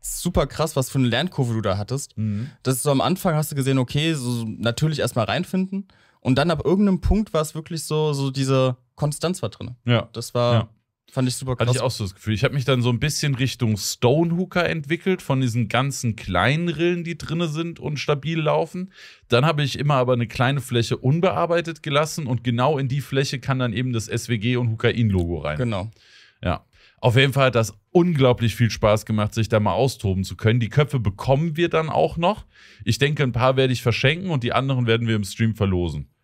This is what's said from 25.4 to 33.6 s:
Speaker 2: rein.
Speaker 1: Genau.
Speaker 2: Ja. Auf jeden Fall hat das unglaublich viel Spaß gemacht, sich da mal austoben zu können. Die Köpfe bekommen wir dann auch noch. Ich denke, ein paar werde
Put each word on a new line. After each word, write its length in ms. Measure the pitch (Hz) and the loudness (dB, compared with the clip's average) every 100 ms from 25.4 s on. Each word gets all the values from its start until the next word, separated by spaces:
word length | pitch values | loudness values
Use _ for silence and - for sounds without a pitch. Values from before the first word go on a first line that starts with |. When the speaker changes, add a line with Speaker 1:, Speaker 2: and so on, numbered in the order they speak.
Speaker 2:
rein. 180 | 76 76 | -4 -2
Speaker 1:
Genau. 320 | 117 101 104 - _ - - _ | -2 -2 -6 -12 _ -20 -20 _
Speaker 2:
Ja. 220 | - 85 _ _ _ _ | -4 -4 _ _ _ _
Auf 140 | 127 117 | 2 4
jeden 160 | 135 | 4
Fall 140 | 135 131 | 4 4
hat 80 | 117 | 4
das 180 | 110 - _ | 0 -4 _
unglaublich 640 | 180 175 156 131 120 120 - | 2 4 4 4 4 0 2
viel 120 | 117 | 0
Spaß 360 | - 110 104 - | 2 2 2 0
gemacht, 280 | 110 104 | -2 0
sich 140 | - 107 | -2 0
da 140 | 110 | 2
mal 100 | 107 | 2
austoben 540 | 90 131 - 101 95 95 | 0 0 0 -2 -2 -4
zu 100 | - | 0
können. 240 | 110 120 | 2 2
Die 80 | 117 | 2
Köpfe 320 | - 147 131 | 0 0 0
bekommen 560 | 104 98 - 135 170 156 | -2 -4 0 0 0 -2
wir 140 | 170 | 0
dann 200 | 160 160 | 0 -2
auch 280 | - 160 - | 0 0 0
noch. 280 | 170 214 - _ - - | -2 -2 -8 _ -20 -14
Ich 140 | - 107 | -4 0
denke, 260 | 143 151 | 0 0
ein 80 | 135 | -2
paar 240 | 120 127 | 2 2
werde 160 | 131 | 4